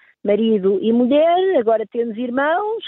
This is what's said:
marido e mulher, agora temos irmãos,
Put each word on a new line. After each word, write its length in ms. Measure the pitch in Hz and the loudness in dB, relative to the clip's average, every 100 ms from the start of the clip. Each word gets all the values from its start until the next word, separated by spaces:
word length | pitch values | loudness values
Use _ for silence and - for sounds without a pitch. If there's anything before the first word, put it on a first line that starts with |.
| _ _ | _ _
marido 560 | 202 208 226 214 190 202 | -2 0 2 2 0 0
e 120 | 220 | 0
mulher, 640 | 233 247 285 330 349 381 320 | 2 2 2 2 2 2 0
agora 240 | 220 220 208 | 2 0 -2
temos 240 | 233 233 208 | -6 -6 -6
irmãos, 680 | 247 254 294 349 427 453 | -6 -2 -2 -2 -4 -8